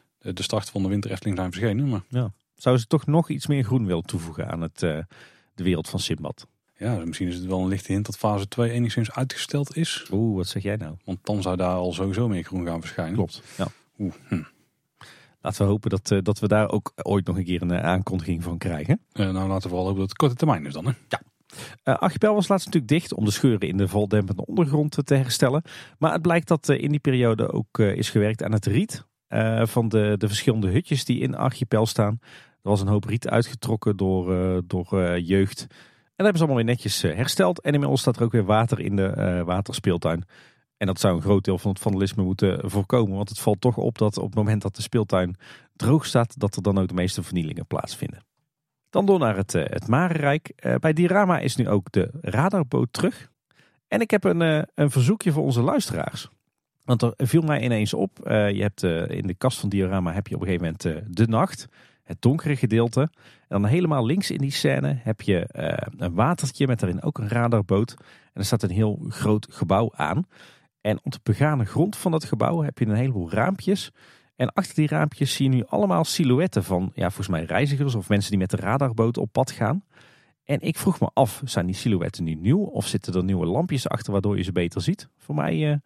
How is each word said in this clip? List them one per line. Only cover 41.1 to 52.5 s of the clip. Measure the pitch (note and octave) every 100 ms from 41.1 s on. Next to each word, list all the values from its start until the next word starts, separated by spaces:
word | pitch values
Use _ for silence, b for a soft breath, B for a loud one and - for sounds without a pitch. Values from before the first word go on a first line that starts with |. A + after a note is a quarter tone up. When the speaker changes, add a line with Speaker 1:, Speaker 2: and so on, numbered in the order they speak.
Speaker 2:
een | E2+
groot | F#2 G2
deel | F#2+ F#2
van | G2+
het | F#2
vandalisme | G#2+ F#2+ G2 G#2
moeten | F#2 F#2+ G2 F2+ -
voorkomen. | G2+ F#2+ B2+ G#2
Want | F#2+ G2+
het | G#2+
valt | A2 G2+
toch | B2 A2+
op | A#2 -
dat | G#2+ F#2+
op |
het | G2+
moment | A2 G#2 G#2+
dat | G2
de | -
speeltuin | - A#2 G#2 F#2+ F2+ F#2 B B B
droog | - A2 D3+
staat, | - B2 A#2 -
dat | G2+
er | -
dan | G2 G2
ook | F#2
de |
meeste | F2+ F#2 -
vernielingen | F2 F2+ D#2+ D#2+ -
plaatsvinden. | - - - - - _ _ _ _ _ _ _
Dan | -
door | G3+ F#3
naar | A#2+
het, | F#2+ G2
eh, | F2
het | - - G#2+
Marenrijk. | C3 F3 D#3 C#3+ D3+ -
Eh, | - -
bij | B2+ D#3+
Diorama | D#3 F3 F#3+ G3 E3
is | C3
nu | B2+ A2+
ook | G2+ -
de | G2 - D3
radarboot | - G#2+ F3+